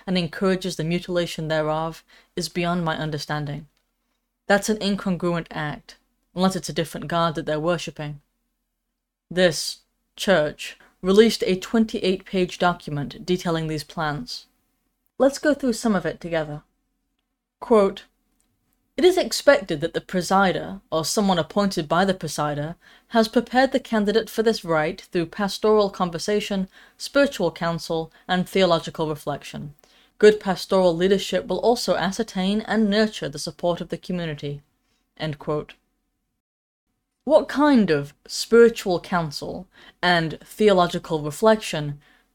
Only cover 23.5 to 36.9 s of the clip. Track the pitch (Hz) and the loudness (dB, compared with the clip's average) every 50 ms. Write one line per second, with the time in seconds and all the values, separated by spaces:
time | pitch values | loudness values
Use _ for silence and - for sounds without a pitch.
23.5 | - 254 269 269 269 269 - - 233 214 208 208 208 226 220 - - - 214 226 | 2 2 2 4 2 -2 -2 0 -2 0 2 2 2 0 0 -2 -2 -2 0 0
24.5 | 220 220 - 165 165 156 151 165 - - - - - 180 165 160 - - 208 190 | 0 -2 -2 0 0 0 0 -2 -4 -8 -10 -6 -4 -4 -4 -4 -4 -4 -4 -4
25.5 | - - - 214 214 214 202 196 202 - 185 175 165 160 - - 208 208 208 - | -2 0 2 2 4 4 2 2 0 -2 -4 -4 -4 -6 -4 -2 -2 -2 -2 -2
26.5 | 202 190 190 - _ - - _ _ - - - - 285 277 262 - - 190 165 | -4 -4 -4 -4 _ -18 -20 _ _ -16 -8 -2 2 2 2 2 2 0 -2 -2
27.5 | - - 180 170 165 160 - - 170 160 160 160 _ _ _ - 185 180 180 - | -2 -2 -4 -4 -4 -4 -6 -6 -6 -6 -6 -8 _ _ _ -2 -2 -2 0 0
28.5 | - 196 190 180 170 160 - 170 - - 160 151 156 147 - 151 143 139 - - | 2 2 4 4 4 2 0 -4 -6 -4 -4 -4 -4 -6 -6 -8 -8 -8 -10 -12
29.5 | - - 147 147 - _ _ _ _ _ _ _ _ - 214 214 208 214 - 202 | -12 -12 -12 -12 -14 _ _ _ _ _ _ _ _ 6 6 6 6 6 0 -4
30.5 | 180 - - - 202 190 185 180 165 165 180 196 196 190 190 - 190 180 - - | -4 -4 -2 0 2 4 4 4 4 2 2 2 2 2 0 -2 -4 -4 -4 -4
31.5 | 185 180 - 226 247 233 - 196 175 - 156 190 190 - 220 - - 190 185 190 | -4 0 2 2 2 2 0 -2 0 0 0 -2 -2 -4 -6 -6 -4 -2 -2 0
32.5 | 208 214 - - 196 226 220 202 196 220 220 214 214 - 160 143 143 147 - 170 | 0 -2 -2 0 0 2 2 2 4 2 2 0 -2 -6 -8 -8 -8 -8 -10 -10
33.5 | - - - 175 170 170 175 - 170 160 - - 185 175 170 160 151 147 - 143 | -8 -4 -2 -2 -2 -2 -4 -8 -10 -8 -6 -6 -6 -4 -4 -6 -8 -8 -8 -10
34.5 | 143 143 _ _ _ _ _ _ _ _ _ _ _ - - 156 143 - - 165 | -10 -10 _ _ _ _ _ _ _ _ _ _ _ -10 -8 -8 -8 -8 -6 -6
35.5 | 151 151 151 - - _ _ _ _ _ _ _ _ _ _ _ _ _ _ _ | -6 -6 -6 -10 -16 _ _ _ _ _ _ _ _ _ _ _ _ _ _ _
36.5 | _ _ _ _ _ _ _ _ | _ _ _ _ _ _ _ _